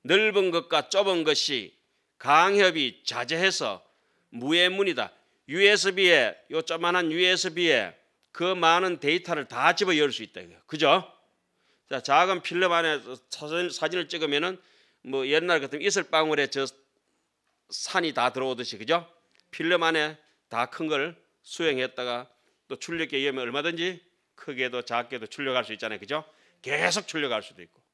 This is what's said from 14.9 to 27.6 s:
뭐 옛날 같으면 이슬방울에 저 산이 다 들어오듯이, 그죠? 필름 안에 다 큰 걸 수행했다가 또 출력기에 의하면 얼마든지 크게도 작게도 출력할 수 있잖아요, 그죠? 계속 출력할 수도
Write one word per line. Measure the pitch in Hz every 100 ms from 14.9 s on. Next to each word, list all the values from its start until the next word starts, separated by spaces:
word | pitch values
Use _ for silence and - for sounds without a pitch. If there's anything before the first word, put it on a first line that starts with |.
| _
뭐 | 123 135 131
옛날 | 151 175 165
같으면 | 135 147 196
이슬방울에 | 196 170 160 156 151 143
저 | 139 135 _ _ _ _ _ _ _ _ _ _
산이 | - - 185 165
다 | 127 123
들어오듯이, | 131 131 120 120 98
그죠? | 110 165 165 _ _ _ _
필름 | - 165 175
안에 | 165 160 151 156 _ _ _
다 | 113 123
큰 | - 156
걸 | 139 151 170 _ _
수행했다가 | - - 165 131 127 - 123 120 123 _ _ _ _
또 | 131
출력기에 | - 170 156 139
의하면 | 139 131
얼마든지 | 123 135 160 170 175 175 _ _ _ _
크게도 | - 127 127 123
작게도 | 120 120 120 127 110
출력할 | - 139 127
수 | 113
있잖아요, | 107 113 104
그죠? | 104 147 156 _ _ _
계속 | 127 147 175 175 -
출력할 | 160 139 110
수도 | 104 -